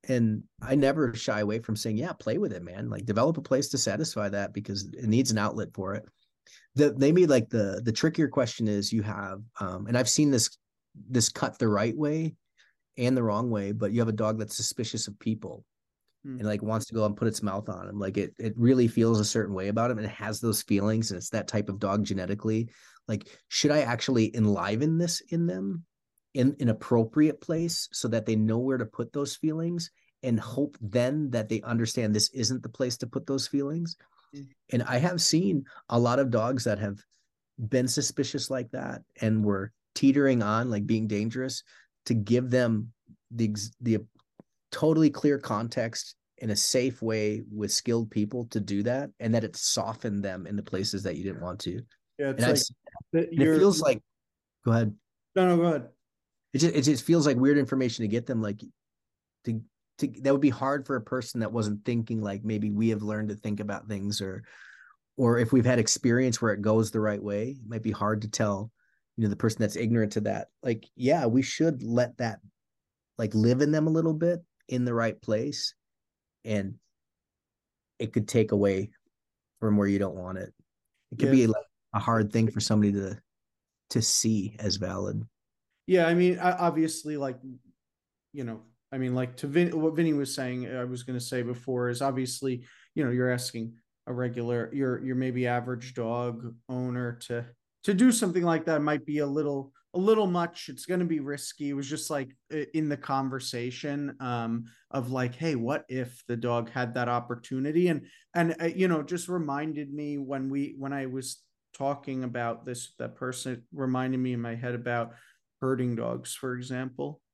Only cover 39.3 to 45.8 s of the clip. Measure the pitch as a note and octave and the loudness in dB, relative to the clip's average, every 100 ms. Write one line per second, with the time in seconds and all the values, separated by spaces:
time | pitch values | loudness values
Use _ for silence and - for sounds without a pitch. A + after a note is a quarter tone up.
39.3 | A2 G#2 G2 G#2 _ _ - C#3 C#3 C#3 | 2 2 0 -4 _ _ 2 6 6 6
40.3 | B2 G#2 A2 B2 G#2+ G#2 A2+ A2 G#2 A2 | 4 2 0 0 -2 0 0 0 -2 -2
41.3 | A#2 C3 B2 - - _ _ - A#2 G2+ | -4 -6 -8 -12 -20 _ _ -2 -2 2
42.3 | B2 C3 B2 A#2+ A2 A#2 _ _ - _ | 2 4 2 2 0 -4 _ _ -20 _
43.3 | A#2 A2+ G#2 G#2+ - A#2+ A2 - _ _ | -2 -2 -2 -8 -6 0 0 -2 _ _
44.3 | _ - _ _ - D#3 D#3+ D#3 C3+ D3 | _ -20 _ _ 0 4 6 4 4 2
45.3 | C#3 - G#2+ A#2 A#2+ | 2 0 -4 -2 -2